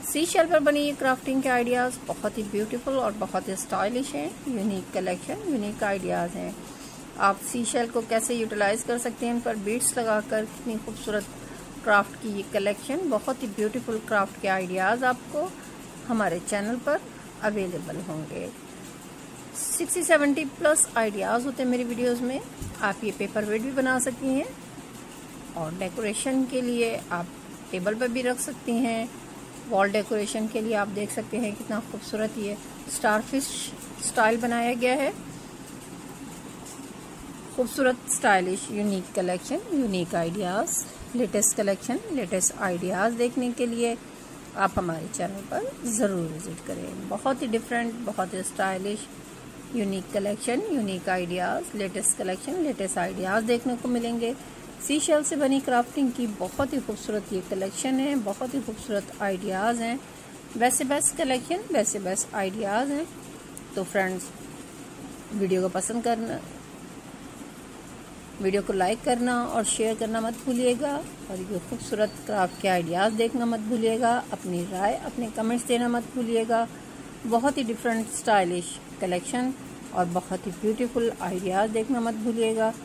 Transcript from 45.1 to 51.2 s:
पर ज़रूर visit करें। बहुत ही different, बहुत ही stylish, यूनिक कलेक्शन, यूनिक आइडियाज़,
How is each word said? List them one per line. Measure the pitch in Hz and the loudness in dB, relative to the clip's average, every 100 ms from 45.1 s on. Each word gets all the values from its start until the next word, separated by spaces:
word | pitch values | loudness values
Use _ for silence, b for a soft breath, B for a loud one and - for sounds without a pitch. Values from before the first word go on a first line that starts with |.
| - 180 196 - | -4 -4 -4 -4
पर | - 480 539 254 | -2 -2 -4 -2
ज़रूर | 220 208 190 165 | 2 2 2 -2
visit | 160 - 165 - | -4 -8 -10 -8
करें। | 180 180 180 190 | -6 -6 -8 -6
बहुत | 202 269 269 | 0 0 0
ही | 269 | 2
different, | 226 220 240 233 226 220 | 0 0 -2 -2 -4 -6
बहुत | 208 185 | -2 -2
ही | 185 185 | -2 -6
stylish, | - 190 190 196 214 - - - - - - - 240 | -2 0 0 -2 -4 -8 -14 -16 -16 -16 -14 -6 -2
यूनिक | 196 190 180 | 0 -2 -2
कलेक्शन, | 208 196 208 - 254 427 | -2 0 -2 0 0 2
यूनिक | 294 208 185 185 | 0 0 -2 0
आइडियाज़, | 185 | 0